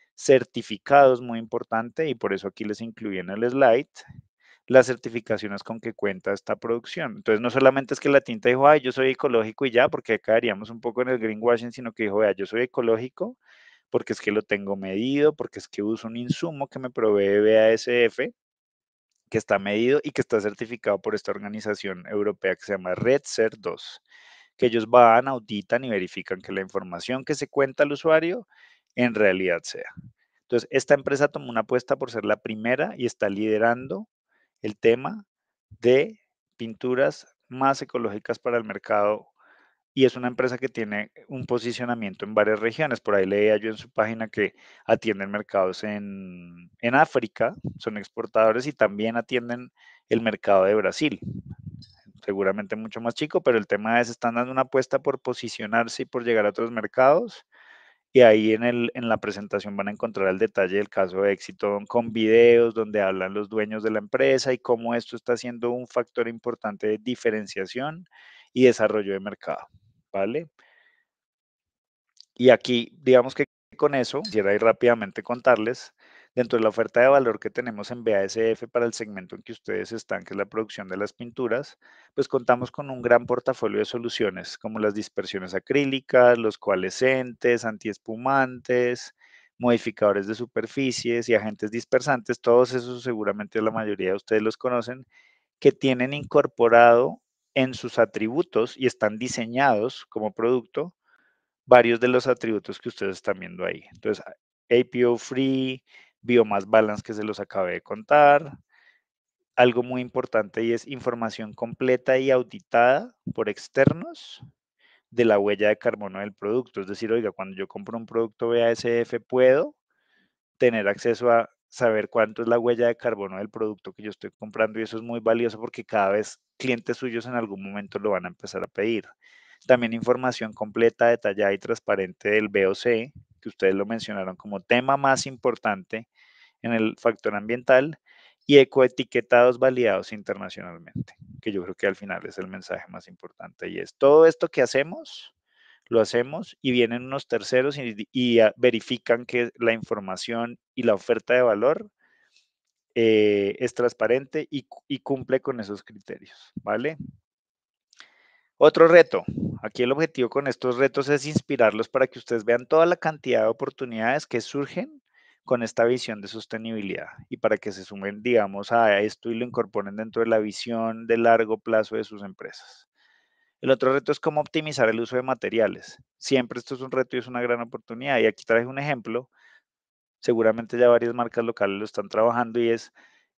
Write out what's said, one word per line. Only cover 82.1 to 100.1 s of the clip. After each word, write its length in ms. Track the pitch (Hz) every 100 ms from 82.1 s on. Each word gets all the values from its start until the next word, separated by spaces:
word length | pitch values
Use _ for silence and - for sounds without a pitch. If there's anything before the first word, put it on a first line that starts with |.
pues 160 | - 135
contamos 420 | 135 117 123 123
con 200 | - 139
un 100 | 127
gran 240 | 120 120
portafolio 540 | 120 123 131 127 107 104
de 80 | 107
soluciones, 720 | 120 117 - 107 92 90 -
como 200 | 110 110
las 140 | 107
dispersiones 640 | 101 - - 95 98 92
acrílicas, 800 | 92 - 139 139 135 - 127 123 117
los 220 | 110 -
coalescentes, 1080 | - 92 95 - 127 131 123 113 123 120
antiespumantes, 1500 | 113 107 110 98 - 113 127 135 131 123 - 123 123 123 - _ _ _ _ _
modificadores 680 | 120 120 117 101 104 101 98
de 80 |
superficies 960 | 113 117 113 110 - 135 120 120 117 117
y 40 |
agentes 360 | 110 107 104 107
dispersantes. 680 | 113 - 127 143 127 107 120
Todos 360 | 123 120 123
esos 280 | 127 120 123
seguramente 600 | 127 110 104 101 101 113
la 80 | 110
mayoría 400 | 113 107 98 92
de 60 | 98
ustedes 260 | - 110
los 160 | 110 -
conocen, 480 | 127 123 117 131 - _ _ _ _ _
que 140 | 143
tienen 400 | - 135 127 127
incorporado 1080 | 143 127 151 - - 117 117 120 117 139 233 _ _ _
en 180 | 139 131
sus 260 | 123 123 -
atributos 800 | 110 107 110 139 180 110 120 -
y 80 |
están 340 | 127 - 107 107
diseñados 840 | 123 127 113 123 139 104 120 - -